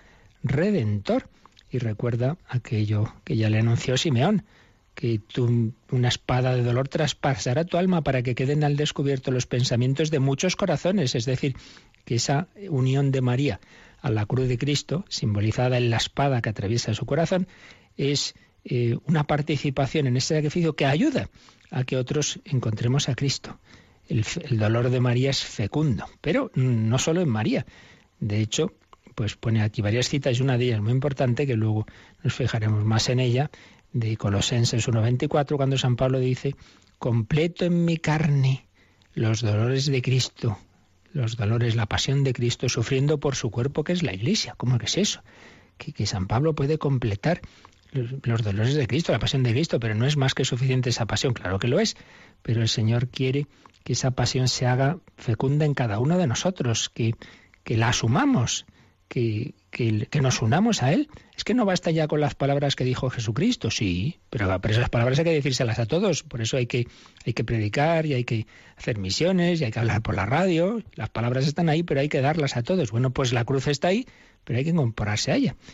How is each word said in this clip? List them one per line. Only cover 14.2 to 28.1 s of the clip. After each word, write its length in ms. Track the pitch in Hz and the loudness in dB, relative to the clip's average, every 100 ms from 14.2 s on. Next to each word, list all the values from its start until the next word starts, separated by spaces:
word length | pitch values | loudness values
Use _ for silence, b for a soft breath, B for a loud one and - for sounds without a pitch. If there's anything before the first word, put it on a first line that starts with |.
| 107 | 0
cruz 240 | 127 127 | 0 0
de 80 | 120 | 0
Cristo, 480 | 143 147 - 147 - | 0 -2 -2 -6 -4
simbolizada 680 | - 123 104 107 117 127 123 | -4 -2 0 0 2 2 2
en 120 | 120 | 2
la 80 | 113 | 0
espada 440 | - - 139 127 | -2 0 0 0
que 80 | 117 | -2
atraviesa 440 | 104 101 117 - | -4 -2 -2 -2
su 120 | 107 117 | -4 -2
corazón, 420 | 143 - 185 185 B B B B - | 0 2 0 -2 B B B B -4
es, 380 | 139 139 - - b b - | -2 0 -4 -10 b b -4
eh, 320 | 127 120 120 - | 0 0 0 0
una 180 | 160 | 0
participación 840 | 147 147 147 143 147 139 135 160 135 | 2 -2 0 -2 -2 -2 0 0 0
en 100 | 127 | 0
ese 180 | - 156 | 0 0
sacrificio 400 | 147 175 165 147 | 0 0 0 2
que 100 | 139 | 0
ayuda 440 | 151 294 254 101 B B B B | 2 2 0 -4 B B B B
a 120 | - 127 | -6 -2
que 120 | 131 | -2
otros 420 | 123 151 143 - - | 0 -2 -2 -6 -4
encontremos 640 | 131 113 107 120 139 - | -2 0 -2 0 0 0
a 60 | 123 | -2
Cristo. 440 | 139 - - - b b b b - | -2 -2 -8 -18 b b b b -4
El, 180 | 117 107 175 | -2 -2 -4
el 160 | - 113 | -2 0
dolor 300 | 107 113 123 | 2 2 2
de 100 | 127 | 2
María 320 | 123 123 135 | 2 2 2
es 120 | 131 | 0
fecundo, 600 | - - 101 147 151 107 - - | -4 -4 -2 0 0 -2 -6 -8
pero 300 | - 247 277 | -2 -2 -2
no 460 | 147 127 117 110 127 | 0 0 2 2 0
solo 220 | - 165 | 0 0
en 80 | 170 | 2
María. 360 | 110 107 135 - B B B B | 0 0 -2 -4 B B B B